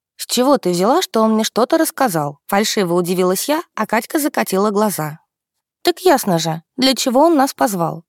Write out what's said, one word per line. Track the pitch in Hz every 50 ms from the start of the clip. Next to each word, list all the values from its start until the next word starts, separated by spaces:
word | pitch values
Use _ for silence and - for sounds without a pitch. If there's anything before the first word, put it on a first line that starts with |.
| _ _ _
«С | - -
чего | - - - 247 269 285 262
ты | - 185
взяла, | 180 170 185 208 269 349
что | 381 - - 226
он | 220 220 220
мне | 220 220
что-то | - - - 233 - - 330
рассказал?» | 320 - - - 269 247 170 165 147 143 143 _ _ -
фальшиво | - 202 220 208 - 226 196 170 170
удивилась | 180 180 170 190 175 185 180 185 190 - -
я, | 285 311 349 _ -
а | - 220
Катька | - - 220 233 - - 320
закатила | 285 294 - - 226 - - 190 196 214
глаза. | 202 196 214 214 180 - 156 151 147 160 _ _ _ _ _ _ _ _ _ _ _ _
Так | - - 339 -
ясно | - 370 302 233 - 208 175 165
же, | 160 165 156 170 - _ _ -
для | - 262 262
чего | 220 - 269 226 254
он | 294 339 339
нас | 285 254 180 -
позвал. | - - 262 196 180 170 156 156 165 -